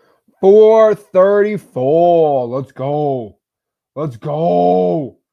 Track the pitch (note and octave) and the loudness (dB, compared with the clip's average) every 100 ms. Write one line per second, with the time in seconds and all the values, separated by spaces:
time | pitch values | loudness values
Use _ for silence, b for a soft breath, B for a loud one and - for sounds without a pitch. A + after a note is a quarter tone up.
0 | _ _ _ _ F#3+ G#3 G#3+ A3 A3 G#3 | _ _ _ _ 2 6 6 4 2 0
1 | - F#3 F#3+ G3+ G3+ G#3 - - B2+ D#3+ | -4 0 2 2 -2 -4 -10 -6 -2 0
2 | F3 E3+ D#3 C#3 B2 B2+ C3+ - C3 D3 | 2 2 0 0 -4 -8 -10 -10 -8 -6
3 | D3 C3+ A2 - _ _ _ _ _ - | -4 -6 -10 -18 _ _ _ _ _ -12
4 | D#3 A#2 D3+ D3 E3 F3 F3+ F3+ F#3 E3+ | -12 -10 -10 -6 -2 0 0 0 0 -4
5 | C3 - _ | -6 -14 _